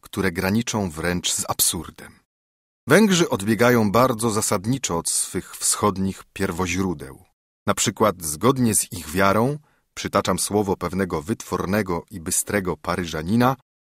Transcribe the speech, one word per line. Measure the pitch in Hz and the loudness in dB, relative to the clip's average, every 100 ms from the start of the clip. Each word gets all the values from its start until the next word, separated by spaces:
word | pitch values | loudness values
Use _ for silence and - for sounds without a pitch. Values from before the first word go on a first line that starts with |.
które | - - 95 | -8 -2 -2
graniczą | 85 95 107 120 113 98 | 0 0 0 0 -2 -4
wręcz | 78 85 87 - | -2 -2 -2 -2
z | - - | -4 -4
absurdem. | - - 90 - - - - _ _ _ _ _ _ - | 0 0 -2 -8 -16 -20 -20 _ _ _ _ _ _ 4
Węgrzy | 160 220 180 170 | 6 6 4 2
odbiegają | 113 101 107 120 123 104 | 0 0 4 6 6 4
bardzo | 101 127 113 117 | 4 4 2 0
zasadniczo | 107 - 107 98 131 - 85 | 0 0 -2 -2 -2 -2 -4
od | 82 | -2
swych | - - 92 - - | -4 -4 -6 -8 -6
wschodnich | - - 104 95 95 - - | -2 2 2 2 -2 -4 -12
pierwoźródeł. | - 95 85 92 90 95 78 67 67 _ _ _ _ - | -4 -2 0 -2 0 -2 -4 -10 -18 _ _ _ _ -4
Na | |
przykład | 101 - 101 107 92 | 0 -2 2 2 2
zgodnie | 80 76 107 135 120 | -6 0 0 2 2
z | 104 - | 2 -2
ich | 101 78 | -8 -6
wiarą, | 90 98 98 123 147 - _ _ | 2 4 4 0 -2 -10 _ _
przytaczam | - - 98 101 90 | -10 -2 0 0 0
słowo | - 101 98 90 | 0 0 0 -2
pewnego | 87 92 95 82 | -2 -2 -2 -2
wytwornego | 76 117 - 90 85 104 92 85 - | -4 -6 -4 -4 0 -2 0 -4 -6
i | 101 | -12
bystrego | 80 85 - 101 90 78 | -4 -4 -2 -2 -2 -4
Paryżanina, | - 90 87 80 82 117 123 135 _ _ | -4 -4 -4 -6 -2 2 2 0 _ _